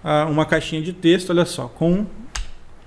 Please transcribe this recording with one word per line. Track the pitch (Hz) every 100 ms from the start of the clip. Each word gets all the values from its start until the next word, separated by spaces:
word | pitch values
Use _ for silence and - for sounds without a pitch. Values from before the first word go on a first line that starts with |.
ah, | - 151 156
uma | 151
caixinha | 156 160 - 160
de | 156
texto, | 175 165 180 185
olha | 175
só, | 170 - 123
com | - 165 185 214 - - - - - - -